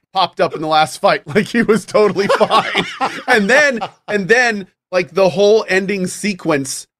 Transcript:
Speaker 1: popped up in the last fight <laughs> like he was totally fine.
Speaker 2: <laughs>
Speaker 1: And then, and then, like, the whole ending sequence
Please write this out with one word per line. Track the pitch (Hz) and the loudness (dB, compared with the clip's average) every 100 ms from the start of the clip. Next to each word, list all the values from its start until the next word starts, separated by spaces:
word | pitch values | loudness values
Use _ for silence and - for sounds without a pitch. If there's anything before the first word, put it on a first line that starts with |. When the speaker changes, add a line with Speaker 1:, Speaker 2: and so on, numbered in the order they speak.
| _ | _
Speaker 1:
popped | 190 175 - | -2 -2 0
up | 170 | -2
in | 156 | -2
the | 156 | 0
last | 156 156 - | 2 0 0
fight | 196 156 - | 0 0 -2
<laughs> | |
like | 165 202 | -2 0
he | 240 | 0
was | 220 214 | 2 0
totally | - - 208 180 403 | 0 2 2 0 0
fine. | 508 220 208 196 208 - - | 2 2 2 0 -4 -6 -6
Speaker 2:
<laughs> | 269 - - | -6 -6 0
Speaker 1:
And | 240 196 | 0 4
then, | 269 285 233 190 - - | 2 2 0 -8 -12 -6
and | 208 180 | -6 0
then, | 233 240 208 185 _ _ | 2 2 -2 -10 _ _
like, | 185 175 | -4 -2
the | 165 185 | 0 0
whole | 156 202 220 208 | 4 4 4 2
ending | 190 196 202 180 | -2 -2 -4 -4
sequence | - 208 185 165 147 135 - - | -4 -6 -4 -2 -2 -4 -10 -14